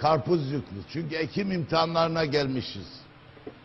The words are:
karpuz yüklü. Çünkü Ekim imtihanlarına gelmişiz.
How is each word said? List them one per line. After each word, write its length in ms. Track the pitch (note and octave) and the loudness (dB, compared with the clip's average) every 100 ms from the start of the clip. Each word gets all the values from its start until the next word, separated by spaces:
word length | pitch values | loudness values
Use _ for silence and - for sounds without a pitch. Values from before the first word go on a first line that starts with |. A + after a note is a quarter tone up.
karpuz 500 | D3 D#3 B2 F3 C3+ | 4 4 4 2 2
yüklü. 260 | C#3+ A#2+ G2 - | -4 -6 -10 -8
Çünkü 220 | D3+ E3 D#3+ | -8 -4 -4
Ekim 360 | D#3+ F3+ G3 | -4 -2 -2
imtihanlarına 720 | F#3 D3 E3 E3 E3+ E3 E3 | -2 2 2 2 2 2 2
gelmişiz. 640 | D#3 C#3+ C#3 C3 - G2+ E2+ - - - - - - - | 2 2 2 -2 -4 -8 -12 -16 -20 -20 -20 -20 -18 -18